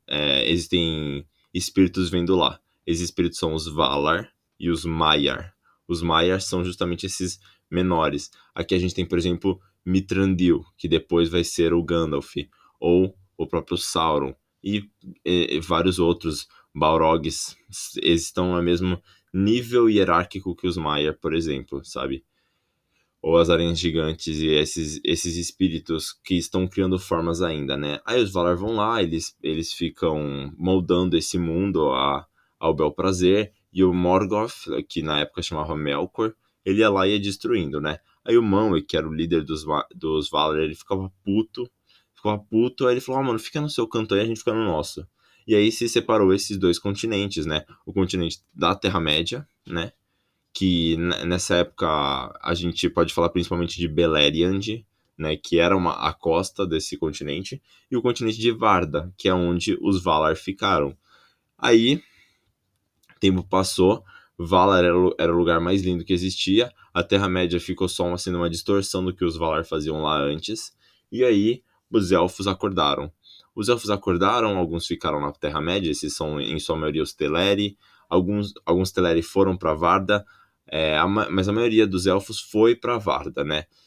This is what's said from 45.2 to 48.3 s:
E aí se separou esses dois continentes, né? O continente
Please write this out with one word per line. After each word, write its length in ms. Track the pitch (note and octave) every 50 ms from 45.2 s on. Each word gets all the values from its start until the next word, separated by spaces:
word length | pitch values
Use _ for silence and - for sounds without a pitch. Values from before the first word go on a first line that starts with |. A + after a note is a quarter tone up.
| _ _ _ _ _
E 100 | - A2
aí 160 | G#2 G#2 A2
se 180 | A2 - A#2+ A#2
separou 440 | - A#2 - - A2 G#2+ G2+ F#2+ F#2+
esses 240 | G2+ - - G#2
dois 220 | F#2+ F#2+ F2 F2 -
continentes, 680 | - G2+ G2+ - - A2+ G#2+ G2 G2+ G2+ G2 E2 D2+
né? 200 | D#2 D2+ D#2 - - - - _
O 60 | -
continente 500 | F#2+ G2 F#2 F2+ - F#2 E2+ E2